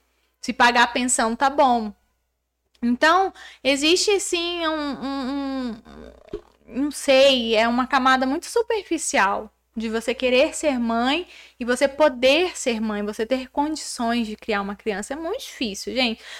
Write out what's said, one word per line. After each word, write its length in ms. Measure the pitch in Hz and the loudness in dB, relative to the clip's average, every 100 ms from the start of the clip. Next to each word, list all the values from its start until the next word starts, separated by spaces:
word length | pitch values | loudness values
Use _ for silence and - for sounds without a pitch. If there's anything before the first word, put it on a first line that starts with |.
| _ _ _ _ | _ _ _ _
Se 120 | - | -8
pagar 300 | - 240 240 | 2 4 4
a 40 | 247 | 2
pensão, 480 | 254 254 - 226 233 | 0 -2 0 0 0
tá 140 | 277 | 0
bom. 440 | 285 269 240 214 - _ _ _ _ _ _ _ _ | 4 4 2 -2 -10 _ _ _ _ _ _ _ _
Então, 520 | 240 240 311 359 392 - - - | -2 2 4 4 2 -4 -18 -4
existe 560 | 262 277 302 359 - 403 | -2 2 2 2 2 0
sim 480 | - 349 339 349 320 | 0 -4 -4 -2 -2
um, 40 | |
um, 1000 | 311 294 220 254 277 262 277 277 269 254 | -2 -4 -6 -6 -6 -4 -4 -4 -6 -6
um, 400 | 208 - 73 - - - - - _ - | -10 -16 -20 -20 -20 -16 -16 -16 _ -10
não 240 | 220 294 | -4 -4
sei, 640 | - - 262 277 262 226 220 | -2 4 6 6 4 2 2
é 120 | 233 | 2
uma 200 | 240 254 | 0 0
camada 380 | 269 262 262 262 | 2 2 2 2
muito 200 | 302 - | -2 -2
superficial 1040 | 466 466 453 - 320 - - 196 202 214 _ _ - | -2 0 -2 -2 -4 0 2 2 0 -6 _ _ -8
de 140 | 226 | -4
você 240 | 220 226 | -2 -2
querer 400 | 240 254 247 311 311 | -2 2 4 2 0
ser 220 | 311 254 | -2 0
mãe 500 | 233 226 247 311 359 - - - | 0 0 0 0 -4 -14 -20 -8
e 60 | 240 | -4
você 220 | 247 277 | 0 0
poder 680 | 277 302 247 262 294 359 - | 2 2 4 4 4 2 -2
ser 220 | 262 226 | -4 -2
mãe, 220 | 220 208 | -2 -4
você 220 | 208 214 220 | -4 -6 -4
ter 240 | 262 254 | -4 -4
condições 800 | - 302 302 - - 233 240 214 | -4 -2 -4 -8 -4 -2 -2 -4
de 80 | 214 | -6
criar 260 | - 202 | -4 -4
uma 140 | 196 202 | -4 -8
criança. 380 | 226 190 208 | -6 -6 -8
É 20 | 277 | -8
muito 260 | 330 480 | -6 -8
difícil, 520 | - - 233 190 - 226 | -10 -8 -8 -8 -6 -2
gente. 260 | 247 226 - | -2 -2 -12